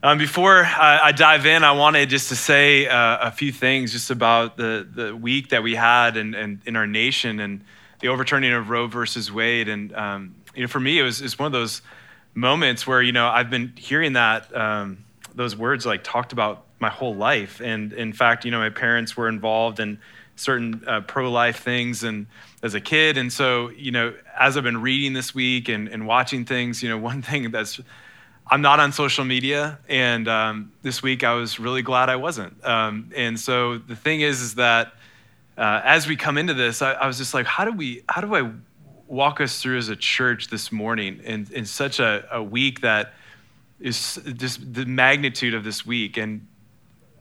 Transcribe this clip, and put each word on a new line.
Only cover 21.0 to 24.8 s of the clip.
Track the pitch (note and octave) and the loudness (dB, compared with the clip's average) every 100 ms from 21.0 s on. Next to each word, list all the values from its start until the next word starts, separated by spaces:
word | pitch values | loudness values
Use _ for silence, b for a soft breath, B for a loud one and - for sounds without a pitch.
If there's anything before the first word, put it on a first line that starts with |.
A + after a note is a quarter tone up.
pro-life | G2 C#3 B2+ A#2+ A#2+ A2+ | -4 -4 0 2 2 0
things | - B2 A#2+ A#2 | -4 -2 -2 -4
and | A2+ G#2+ G#2 B B B | -6 -8 -10 B B B
as | A2+ G2+ | -6 -6
a | |
kid. | - D#3 D#3 C#3+ | 0 2 4 2
And | B2 | -4
so, | - C3+ B2 A#2+ | -2 0 0 -2
you | - C#3 | -8 -6
know, | A#2+ A#2 A2 - - | -2 -2 -6 -16 2
as | C3 C#3 | 2 2
I've | |
been | A#2+ A#2 | -2 -2